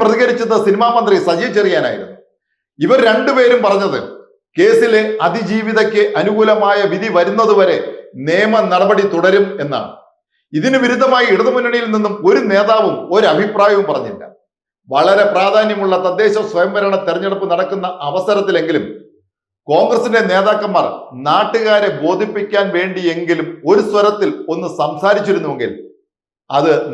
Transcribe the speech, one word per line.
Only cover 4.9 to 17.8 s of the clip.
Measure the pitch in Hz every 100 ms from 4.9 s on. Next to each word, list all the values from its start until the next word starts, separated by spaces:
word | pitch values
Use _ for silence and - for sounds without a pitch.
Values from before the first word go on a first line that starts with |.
| 214 214 - 165
അതിജീവിതയ്ക്ക് | 190 185 220 214 220 208 208 208 -
അനുകൂലമായ | 190 214 214 214 202 202 190
വിധി | 185 220 175
വരുന്നതുവരെ | 175 208 214 196 185 165 - - - 127 139
നിയമ | 175 214 220 190
നടപടി | 180 196 202 196
തുടരും | 175 180 202 196 -
എന്നാണ്. | 143 127 101 - _ _ _ _ _ 151
ഇതിനു | 220 262
വിരുദ്ധമായി | 240 247 269 254 240
ഇടതുമുന്നണിയിൽ | 196 233 254 240 240 233
നിന്നും | 214 208 202 -
ഒരു | 269 214
നേതാവും | 196 208 220 180 - - 190
ഒരു | 196
അഭിപ്രായവും | 156 202 214 208 202 165
പറഞ്ഞില്ല. | 139 117 95 82 - _ _ _ _ -
വളരെ | 135 175 196 202
പ്രാധാന്യമുള്ള | 180 196 214 214 208 196 180 185
തദ്ദേശ | 180 214 214 196
സ്വയംഭരണ | 170 190 208 196 196 -
തെരഞ്ഞെടുപ്പ് | 190 196 190 190
നടക്കുന്ന | 170 185 196